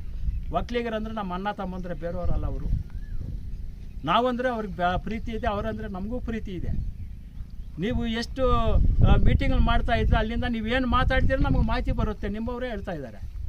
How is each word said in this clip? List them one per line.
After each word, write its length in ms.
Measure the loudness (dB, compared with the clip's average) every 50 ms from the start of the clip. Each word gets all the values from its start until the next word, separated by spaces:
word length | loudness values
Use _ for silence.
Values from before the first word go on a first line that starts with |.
| -8 -8 -6 -4 -2 -2 -2 -2 -4 -2 -2
ಒಕ್ಕಲಿಗರಂದ್ರೆ 600 | -2 -2 -2 -2 -4 -4 -2 -4 -4 -6 -6 -6
ನಮ್ಮ 200 | -6 -6 -4 -4
ಅಣ್ಣ 180 | -4 -4 -4
ತಮ್ಮಂದ್ರೆ 420 | -4 -4 -6 -6 -6 -6 -6 -6 -6
ಬೇರೆಯವರಲ್ಲ 520 | -6 -6 -6 -4 0 2 2 2 2 0
ಅವರು. 240 | -2 -2 -2 -2 0 0 -2 -2 -4 -8 -10 -8 -6 -6 -6 -6 -6 -8 -8 -8 -8 -8 -8 -8 -10 -10 -12 -12 -12 -10 -6 -2
ನಾವಂದರೆ 440 | 0 2 2 2 2 0 0 -2 -2
ಅವ್ರಿಗೆ 260 | -2 -2 -4 -6 -4
ಬ-, 220 | -2 0 0 0
ಪ್ರೀತಿ 340 | -2 -2 -4 -6 -6 -6 -6
ಇದೆ, 160 | -6 -2 -2
ಅವರಂದರೆ 400 | -2 -2 -2 -2 -4 -6 -6 -6
ನಮಗೂ 320 | -8 -6 -6 -6 -6 -6 -6
ಪ್ರೀತಿ 320 | -4 -4 -6 -6 -6 -6
ಇದೆ. 200 | -6 -4 -2 -2 -2 -2 -2 -4 -6 -8 -10 -12 -12 -12 -14 -14 -12 -12 -12 -10 -12 -12 -12 -10 -8 -6
ನೀವು 220 | -4 -2 -2 -2 -2
ಎಷ್ಟು, 360 | -2 -2 -4 -4 -6 -2 0 2 4 4 4 4 4 4 6 6 6 6 8 8
ಆ, 80 | 8 8
ಮೀಟಿಂಗ್‌ಗಳು 480 | 8 8 6 6 6 4 4 4 6 4 6
ಮಾಡ್ತಾ 220 | 4 4 4 4 2
ಇದ್ರೆ 240 | 4 4 4 4
ಅಲ್ಲಿಂದ 300 | 4 4 2 0 -2 0 0
ನೀವು 180 | -2 -2 0
ಏನು 200 | 0 0 0 2
ಮಾತಾಡ್ತೀರ 520 | 2 2 2 4 4 4 4 4 4 4 2
ನಮಗೆ 260 | 2 2 4 4 2
ಮಾಹಿತಿ 240 | 2 2 0 0 0
ಬರುತ್ತೆ, 360 | 0 0 0 -2 -2 -4 -4 -4
ನಿಮ್ಮವರೇ 400 | -4 -4 -4 -6 -6 -6 -6 -6
ಹೇಳ್ತಾ 220 | -6 -6 -6 -6
ಇದ್ದಾರೆ. 280 | -6 -8 -8 -10 -10 -12 -12 -10 -8 -6 -6